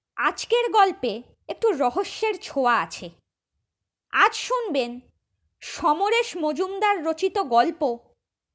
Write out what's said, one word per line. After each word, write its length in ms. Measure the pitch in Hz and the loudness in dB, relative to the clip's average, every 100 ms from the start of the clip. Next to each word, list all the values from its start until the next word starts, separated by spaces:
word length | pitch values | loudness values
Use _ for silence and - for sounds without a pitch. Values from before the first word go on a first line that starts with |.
| _ - | _ -4
আজকের 560 | 269 - - 480 480 | -4 -4 0 0 2
গল্পে 500 | 427 392 - 247 214 - _ - | 4 4 2 -4 -6 -10 _ -12
একটু 240 | - 440 | -2 0
রহস্যের 680 | 285 254 - 392 - 440 403 | 2 0 0 -4 -2 -2 -2
ছোঁয়া 420 | - 277 247 226 | -4 0 2 2
আছে। 300 | 170 - 175 - _ _ _ _ _ _ _ _ _ | 0 -8 -16 -18 _ _ _ _ _ _ _ _ _
আজ 240 | 247 427 | 2 2
শুনবেন 640 | - - 494 453 277 240 247 - _ _ _ _ _ | 2 -4 -2 -2 -2 -2 -6 -18 _ _ _ _ _
সমরেশ 760 | - - 330 311 403 466 480 349 | -16 -2 0 2 2 0 0 -2
মজুমদার 680 | 302 294 381 392 415 403 | -2 -2 -4 0 0 2
রচিত 340 | 311 320 381 403 | -2 -2 -2 -2
গল্প 600 | 294 233 285 339 269 233 - _ _ _ _ | 2 4 4 2 -2 -2 -10 _ _ _ _